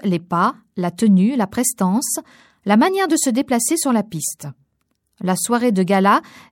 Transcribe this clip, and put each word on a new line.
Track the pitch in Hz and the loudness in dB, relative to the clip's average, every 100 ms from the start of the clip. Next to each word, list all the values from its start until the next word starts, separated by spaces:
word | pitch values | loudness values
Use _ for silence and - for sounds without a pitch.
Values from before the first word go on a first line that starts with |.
les | 208 170 | -2 -4
pas, | 175 170 208 269 _ - | -2 -2 -2 -4 _ -6
la | 175 | -6
tenue, | 175 226 185 202 | 0 4 4 4
la | 277 208 | 0 -2
prestance, | - 247 - 185 208 - - - _ _ _ | -2 -4 -2 -2 -2 -4 -8 -12 _ _ _
la | - 208 | 0 2
manière | 339 381 381 | 2 2 0
de | 311 | 0
se | - | 0
déplacer | 233 285 240 - 339 | -2 0 -2 -2 -2
sur | 285 | 0
la | 233 | -2
piste. | 208 160 - - 147 - _ _ _ _ _ - | -2 -8 -10 -10 -14 -16 _ _ _ _ _ -8
La | 185 | -4
soirée | 180 - 233 247 | -4 -2 -2 0
de | 190 | 0
gala | 185 196 190 247 - - - | 2 2 4 2 0 -14 -12